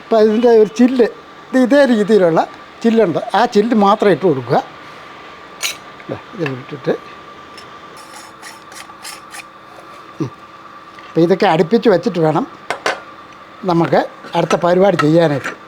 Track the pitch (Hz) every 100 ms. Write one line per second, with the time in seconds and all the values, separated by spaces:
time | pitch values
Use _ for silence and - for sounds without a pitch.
0 | - 226 220 214 240 226 214 - 247 262
1 | 208 - - - - 262 254 277 277 226
2 | 190 220 180 160 - - - - 233 226
3 | 202 147 - 190 240 208 214 226 196 214
4 | 208 156 190 135 117 170 - - - -
5 | - - - - - - - - - -
6 | - 104 - 214 156 131 135 143 156 466
7 | - - - - - - - - - -
8 | - - - - - - - - - -
9 | - - - - - - - - - -
10 | - - 139 - - - - - - -
11 | - - 170 185 202 165 180 233 233 180
12 | 196 180 156 156 269 - - - - -
13 | - - - - - - 190 165 165 185
14 | - - - 170 170 185 175 180 196 175
15 | 151 165 165 143 - -